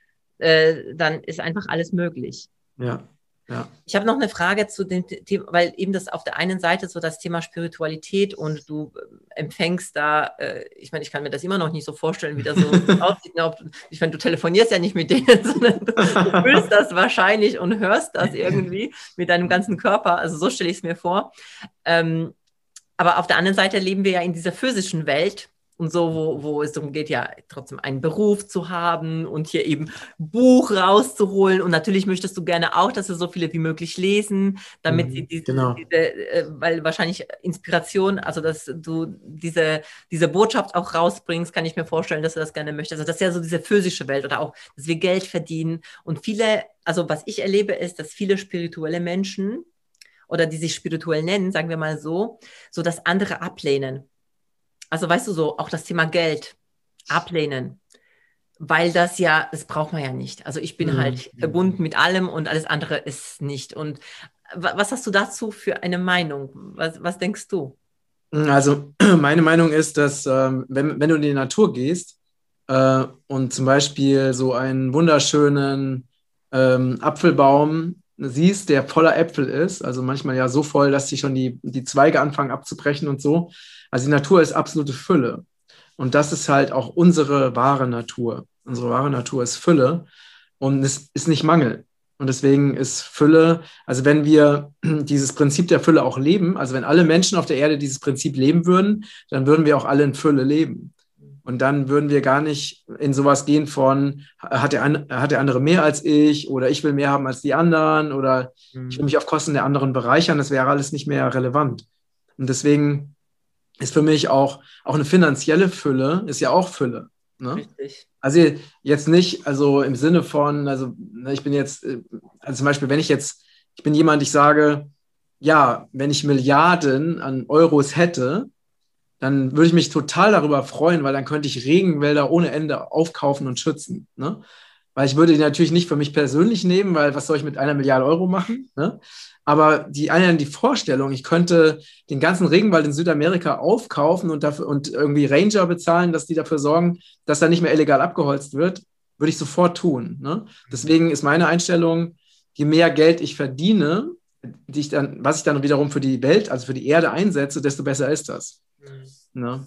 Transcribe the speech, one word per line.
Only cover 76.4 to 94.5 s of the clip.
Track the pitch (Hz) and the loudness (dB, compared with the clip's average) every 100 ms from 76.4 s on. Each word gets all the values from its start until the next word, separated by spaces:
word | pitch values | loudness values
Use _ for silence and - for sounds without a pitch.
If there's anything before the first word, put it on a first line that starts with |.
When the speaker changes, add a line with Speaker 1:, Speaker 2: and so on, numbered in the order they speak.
| _ | _
Speaker 2:
ähm, | 131 131 127 127 117 | 2 4 4 0 -2
Apfelbaum | 151 151 180 143 139 139 151 160 165 180 _ - | -2 2 2 4 6 6 4 0 -4 -8 _ -12
siehst, | 139 127 175 196 - | -8 2 2 2 2
der | 139 131 | 0 2
voller | - 160 - | 2 4 4
Äpfel | 170 - 131 | 0 -2 -2
ist, | 135 185 185 | -2 -2 -4
also | - 127 | -8 -4
manchmal | 127 139 147 127 | -4 -4 -2 -2
ja | 127 | 0
so | 135 | 0
voll, | 147 147 139 | 0 2 4
dass | 139 135 | 2 -2
sie | 139 | -4
schon | 139 | -4
die, | 131 131 123 | -2 -4 -6
die | - 131 | -10 -8
Zweige | 123 139 147 147 | -4 4 4 4
anfangen | 147 143 135 | 0 -2 -4
abzubrechen | 135 - 147 147 143 151 | -6 -10 -6 -4 -4 -4
und | 139 | -4
so. | 143 165 170 - - - - | 0 0 -2 -10 -20 -20 -8
Also | 127 135 | -4 0
die | |
Natur | 147 143 190 | 0 4 4
ist | 156 | 4
absolute | - - 165 143 | 0 -2 -4 -4
Fülle. | 127 - 175 120 117 - _ _ _ _ - | -6 0 2 2 -4 -14 _ _ _ _ -8
Und | 131 | 0
das | 147 147 | 2 0
ist | 151 - | -2 0
halt | 139 139 | 2 2
auch | 135 117 | -2 -4
unsere | - 175 156 139 143 131 120 | 4 6 6 4 2 0 2
wahre | 131 139 127 | 2 2 0
Natur. | 120 113 - 117 123 - _ | -4 -8 -6 -6 -6 -12 _
Unsere | - 120 120 | -12 -8 -4
wahre | 123 143 | -2 0
Natur | 131 - 135 | -2 -4 -4
ist | 120 - | -4 -2
Fülle | - 156 127 170 - _ - - _ _ | 2 4 4 0 -6 _ -20 -20 _ _
und | 135 135 | -2 0
es | 135 - - | 0 -4 -8
ist | 143 165 | -6 -2
nicht | 151 | 0
Mangel. | 156 170 127 - - _ _ _ | 4 4 2 -2 -12 _ _ _
Und | 135 | -4
deswegen | 131 139 139 143 131 | 0 4 4 4 0
ist | 131 - | -4 -6
Fülle, | - - 151 160 165 165 - - - | -12 2 6 6 6 2 -4 -18 -6
also | 131 | 0
wenn | 135 151 | 2 4
wir | 147 156 147 | 6 6 8